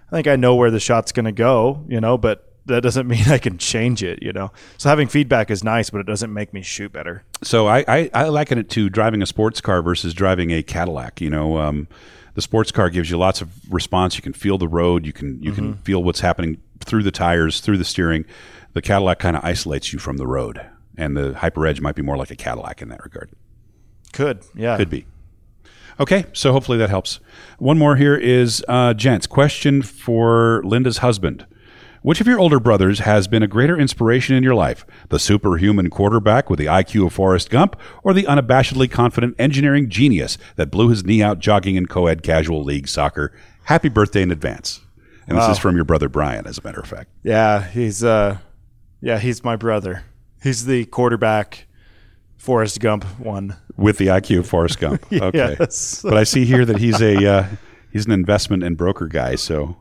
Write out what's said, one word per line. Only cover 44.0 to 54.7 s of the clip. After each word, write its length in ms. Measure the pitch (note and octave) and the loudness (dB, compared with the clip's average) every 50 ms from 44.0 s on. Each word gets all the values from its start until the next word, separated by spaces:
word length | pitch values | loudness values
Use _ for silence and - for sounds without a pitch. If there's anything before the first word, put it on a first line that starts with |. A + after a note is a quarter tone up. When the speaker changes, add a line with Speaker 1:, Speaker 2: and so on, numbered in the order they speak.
| G#2 G2+ - G2+ | 2 2 2 0
Speaker 2:
in 80 | F#2+ F2 | 0 0
advance. 500 | F2 D2+ D2 C2 A1+ - - - - - - - _ _ _ _ - - - - | -2 -4 -4 -6 -8 -8 -10 -12 -12 -12 -16 -20 _ _ _ _ -20 -18 -8 -2
And 80 | D#2+ | 0
this 100 | - A#2 A2+ | 2 2 2
Speaker 1:
Wow. 40 | G#2+ | 2
Speaker 2:
is 40 | - | 2
from 160 | - G2+ F2 | 2 2 2
your 80 | F2 D#2 | 2 2
brother 240 | C#2+ E2 D2+ D2 C2+ | 2 2 2 0 0
Brian, 360 | B1+ D2 D2+ C#2 A#1+ G#1+ - | -2 -2 -2 -2 -4 -8 -10
as 140 | - - - | -12 -14 -14
a 40 | - | -14
matter 160 | - - - | -14 -14 -14
of 80 | - - | -14 -14
fact. 220 | - - - - _ - - | -14 -16 -16 -18 _ -8 -4
Speaker 1:
Yeah, 400 | - A2 A2 A2 G#2+ G#2 G2+ F#2+ F2 | 0 2 2 4 4 2 0 -2 -4
he's, 360 | G2 A#2+ A#2+ A2 G2 G#2 A#2 | -4 -4 -2 -2 -2 0 2
uh, 340 | A#2 A2 G#2+ G2+ G2+ G2 G2 - - - - _ _ _ _ - _ _ _ | 2 4 4 2 0 -2 -4 -10 -18 -20 -20 _ _ _ _ -20 _ _ _
yeah, 160 | - A2+ A2+ G#2+ | -4 -4 -2 -2
he's 260 | A2+ B2+ A#2 - - | -2 -2 -4 -4 -4
my 120 | A#2+ A#2 | -4 -4
brother. 480 | G#2 G#2+ A#2 G#2+ G#2 F#2+ F#2 F2+ - - - - _ _ _ _ _ - | -2 -2 -2 -2 -2 -2 -6 -8 -10 -12 -18 -20 _ _ _ _ _ -4
He's 220 | C#3 B2+ A2+ A#2 | -4 -4 -2 -2
the 200 | C3 C3 B2 A2+ | -2 -2 -2 -2
quarterback, 800 | - - - B2 A#2+ A#2 G#2 A#2 A2 G#2+ G#2+ G2+ - - - - - _ - - - - _ - - _ _ _ _ _ - | -2 -2 0 0 2 2 2 2 2 2 0 -2 -4 -10 -20 -20 -20 _ -20 -20 -20 -20 _ -20 -20 _ _ _ _ _ -12
Forrest 420 | - C3 B2+ A#2 A2 G2+ - G#2 | -4 0 0 2 0 0 -2 -2
Gump 240 | A2+ A2 G#2+ G2+ F#2+ F#2+ G2 B2 | -2 0 0 -2 -4 -8 -12 -10
one. 360 | A#2 A2 G2+ G2 G2 G2 G2+ - - - - | -10 -8 -8 -8 -8 -8 -10 -14 -18 -14 -2
Speaker 2:
With 220 | - G2 G#2+ G#2 - | 2 2 2 4 4
the 120 | G2 F#2+ | 2 2
I 100 | F#2 G2 | 2 2
Q 180 | F#2+ - G2+ F2+ | 2 2 0 0
of 80 | F2+ - | 0 0
Forrest 320 | - E2+ E2+ E2 | 0 0 2 0